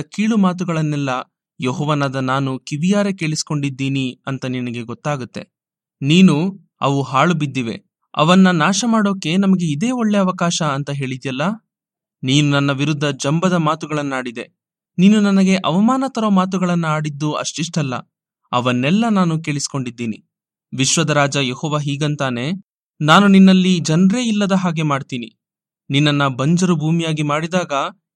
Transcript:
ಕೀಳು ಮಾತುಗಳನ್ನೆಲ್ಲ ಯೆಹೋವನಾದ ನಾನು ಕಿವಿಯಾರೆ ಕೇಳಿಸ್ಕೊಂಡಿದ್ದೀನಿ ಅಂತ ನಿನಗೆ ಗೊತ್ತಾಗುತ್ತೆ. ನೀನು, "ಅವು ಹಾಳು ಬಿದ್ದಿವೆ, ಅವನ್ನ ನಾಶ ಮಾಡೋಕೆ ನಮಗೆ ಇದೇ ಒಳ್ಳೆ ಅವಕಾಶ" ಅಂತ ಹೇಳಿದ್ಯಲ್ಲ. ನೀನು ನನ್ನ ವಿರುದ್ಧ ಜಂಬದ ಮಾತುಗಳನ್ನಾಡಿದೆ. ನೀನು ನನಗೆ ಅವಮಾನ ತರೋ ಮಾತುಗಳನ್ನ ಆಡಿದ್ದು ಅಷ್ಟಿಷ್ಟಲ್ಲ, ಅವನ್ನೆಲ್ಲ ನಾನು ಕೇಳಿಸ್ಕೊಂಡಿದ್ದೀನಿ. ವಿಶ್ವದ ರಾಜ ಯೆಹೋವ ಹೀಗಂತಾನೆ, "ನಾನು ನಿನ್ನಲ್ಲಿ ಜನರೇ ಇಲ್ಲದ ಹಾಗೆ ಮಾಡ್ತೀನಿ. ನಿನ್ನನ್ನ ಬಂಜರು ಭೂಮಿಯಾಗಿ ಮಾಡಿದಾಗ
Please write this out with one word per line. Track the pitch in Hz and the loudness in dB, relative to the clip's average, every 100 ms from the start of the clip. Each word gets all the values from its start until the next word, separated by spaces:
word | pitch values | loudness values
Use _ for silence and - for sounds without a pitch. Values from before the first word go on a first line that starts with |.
ಕೀಳು | 151 - 214 226 | -6 -4 0 2
ಮಾತುಗಳನ್ನೆಲ್ಲ | 190 180 180 160 156 143 139 127 - _ _ - | 2 0 -4 -2 -2 -2 -4 -4 -8 _ _ -6
ಯೆಹೋವನಾದ | 127 127 147 147 139 135 | -4 -2 -2 -2 -2 -2
ನಾನು | 131 135 135 131 | -2 -2 -2 -6
ಕಿವಿಯಾರೆ | - 147 175 202 202 | -8 -4 0 0 -2
ಕೇಳಿಸ್ಕೊಂಡಿದ್ದೀನಿ | 196 160 156 - 151 143 131 135 135 131 123 - | -4 -4 -4 -6 -4 -4 -4 -4 -2 -4 -8 -10
ಅಂತ | 131 131 | -8 -6
ನಿನಗೆ | 127 123 117 | -6 -6 -8
ಗೊತ್ತಾಗುತ್ತೆ. | 117 117 151 143 120 - - _ _ _ _ - | -10 -8 -6 -6 -8 -12 -16 _ _ _ _ -4
ನೀನು, | 135 170 190 143 190 190 _ - | 2 6 6 4 -2 -6 _ -4
"ಅವು | 135 139 | -2 -2
ಹಾಳು | 131 131 165 | 0 0 2
ಬಿದ್ದಿವೆ, | 165 143 127 113 95 _ _ _ - | 0 -2 -4 -6 -8 _ _ _ 0
ಅವನ್ನ | 156 185 185 | 4 6 6
ನಾಶ | 175 156 196 240 | 4 0 0 0
ಮಾಡೋಕೆ | 226 202 196 151 185 | 0 0 -2 -2 0
ನಮಗೆ | 196 185 170 | 2 2 0
ಇದೇ | 143 226 | -2 -2
ಒಳ್ಳೆ | 254 220 208 | -2 0 0
ಅವಕಾಶ" | 185 180 175 - | 0 0 -2 -2
ಅಂತ | 156 139 143 | -2 -4 -4
ಹೇಳಿದ್ಯಲ್ಲ. | 143 131 131 139 127 165 220 _ _ _ _ _ _ | -6 -6 -6 -6 -4 -4 -4 _ _ _ _ _ _
ನೀನು | 131 143 147 | 0 2 4
ನನ್ನ | 143 139 | 2 0
ವಿರುದ್ಧ | 135 147 147 147 | 0 -2 -2 -4
ಜಂಬದ | 135 139 165 185 | -2 -2 0 2
ಮಾತುಗಳನ್ನಾಡಿದೆ. | 180 156 160 156 151 143 131 127 120 - _ _ _ _ - | 0 0 -2 -4 -6 -6 -6 -8 -10 -12 _ _ _ _ 2
ನೀನು | 190 214 | 4 4
ನನಗೆ | 202 196 190 190 | 4 4 4 2
ಅವಮಾನ | 127 170 220 262 262 | 0 2 2 2 -2
ತರೋ | 254 220 | -2 0
ಮಾತುಗಳನ್ನ | 190 185 185 180 175 160 | 2 2 -2 -2 0 -2
ಆಡಿದ್ದು | 156 151 143 151 | -2 -4 -4 -4
ಅಷ್ಟಿಷ್ಟಲ್ಲ, | 147 131 - - 170 139 120 - _ _ _ - | -4 -6 -8 -6 -4 -4 -6 -12 _ _ _ -6
ಅವನ್ನೆಲ್ಲ | 123 123 123 135 202 233 | -2 0 0 2 2 2
ನಾನು | 202 175 160 | 2 2 0
ಕೇಳಿಸ್ಕೊಂಡಿದ್ದೀನಿ. | 160 143 - 139 123 117 117 104 _ _ _ _ _ 127 | -4 -6 -4 -6 -6 -6 -8 -8 _ _ _ _ _ -2
ವಿಶ್ವದ | 135 - 156 | 0 0 0
ರಾಜ | 147 143 139 | 2 0 0
ಯೆಹೋವ | 131 127 160 147 | -4 -4 -4 -4
ಹೀಗಂತಾನೆ, | 143 143 151 147 135 120 131 190 - _ _ - | -4 -4 -2 -2 -4 -4 -6 -6 -10 _ _ -2
"ನಾನು | 151 170 202 | 4 6 8
ನಿನ್ನಲ್ಲಿ | 190 190 190 185 180 | 8 8 6 4 0
ಜನರೇ | 143 156 190 240 | 0 2 4 2
ಇಲ್ಲದ | 233 208 196 | -2 -2 0
ಹಾಗೆ | 190 185 160 | 0 -2 -2
ಮಾಡ್ತೀನಿ. | 156 135 - 131 117 _ _ _ _ _ - | -2 -2 -4 -10 -10 _ _ _ _ _ -2
ನಿನ್ನನ್ನ | 139 151 143 139 | 2 2 2 0
ಬಂಜರು | 120 139 170 180 170 | 0 0 2 2 2
ಭೂಮಿಯಾಗಿ | 156 170 165 156 | 0 0 -2 -2
ಮಾಡಿದಾಗ | 147 147 165 180 160 139 165 - _ | -2 -2 -2 -4 -2 -4 -4 -8 _